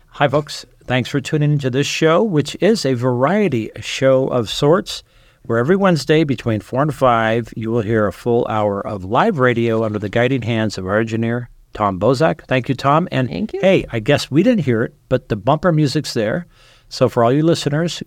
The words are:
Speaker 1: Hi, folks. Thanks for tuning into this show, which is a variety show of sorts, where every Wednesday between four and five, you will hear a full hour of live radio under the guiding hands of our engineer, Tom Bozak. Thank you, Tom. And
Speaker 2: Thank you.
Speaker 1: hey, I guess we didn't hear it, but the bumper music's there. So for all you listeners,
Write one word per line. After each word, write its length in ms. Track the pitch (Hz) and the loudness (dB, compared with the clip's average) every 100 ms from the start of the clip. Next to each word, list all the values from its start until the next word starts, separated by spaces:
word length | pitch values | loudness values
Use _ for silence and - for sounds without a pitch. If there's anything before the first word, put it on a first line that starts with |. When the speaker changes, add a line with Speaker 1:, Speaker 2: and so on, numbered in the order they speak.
| _ | _
Speaker 1:
Hi, 200 | - 143 | -2 0
folks. 380 | 147 151 - - _ | 0 -4 -12 -18 _
Thanks 240 | - 127 117 | -4 -2 -2
for 140 | 139 | -4
tuning 300 | - 156 147 | -2 0 0
into 180 | 147 131 | 0 0
this 160 | 127 139 | -2 -2
show, 360 | - 160 175 | 0 2 2
which 320 | 220 151 143 - | 2 0 -2 0
is 240 | 180 226 | 0 2
a 80 | 135 | 0
variety 800 | 120 127 123 139 208 190 120 107 - | 0 0 2 2 2 0 -2 -4 -10
show 480 | - - 131 131 131 | -10 0 4 4 2
of 220 | 123 107 | -2 -2
sorts, 520 | - 143 185 - - - _ _ _ - | 0 2 2 0 -12 -16 _ _ _ -4
where 100 | 117 | -2
every 180 | 131 190 | 2 2
Wednesday 480 | 190 160 - 156 | 4 2 2 2
between 360 | 151 120 117 107 | 2 -2 -2 -4
four 220 | - 127 | -4 -2
and 120 | 151 | -2
five, 560 | - 127 113 110 117 113 - | 0 2 2 2 -2 -4 -8
you 140 | 110 | -4
will 100 | 117 | -2
hear 260 | 101 113 107 | 0 0 0
a 60 | |
full 340 | - 123 120 113 | -2 -2 0 0
hour 360 | 107 104 101 - | -2 -2 -2 -6
of 200 | 101 92 | -10 -2
live 320 | 127 214 156 | 0 0 2
radio 460 | 127 117 117 110 | 2 2 0 0
under 140 | 110 104 | -2 -4
the 120 | 101 | -2
guiding 320 | 117 123 135 | 0 0 0
hands 340 | 107 113 110 - | -2 -2 -2 -4
of 100 | 92 | -2
our 140 | 104 | -2
engineer, 480 | 113 110 113 120 120 - _ | 0 -2 -2 -4 -8 -18 _
Tom 260 | - 104 92 | -4 -2 0
Bozak. 440 | 113 127 160 - - | 0 2 0 -2 -2
Thank 220 | 131 120 | -2 -2
you, 60 | |
Tom. 340 | 123 139 156 180 | -2 0 0 0
And 200 | 131 127 | -2 -2
Speaker 2:
Thank 240 | 165 220 | -4 -6
you. 60 | 381 | 0
Speaker 1:
hey, 240 | 196 160 - | 2 2 0
I 100 | 117 | -4
guess 300 | 107 143 - | 0 0 2
we 120 | 143 | 2
didn't 240 | 240 226 139 | 2 2 0
hear 160 | 110 | 0
it, 100 | 127 - _ | -2 -8 _
but 220 | 127 - | -4 -2
the 60 | 104 | -2
bumper 360 | 117 151 180 | 0 2 2
music's 400 | 156 143 151 - | 2 2 0 -4
there. 320 | 120 107 156 175 _ _ _ _ | -2 -2 -4 -6 _ _ _ _
So 180 | - 123 | 0 0
for 160 | 123 | 4
all 80 | 117 | 4
you 100 | 143 | 4
listeners, 600 | 165 160 143 147 170 - | 2 2 0 -2 -2 -6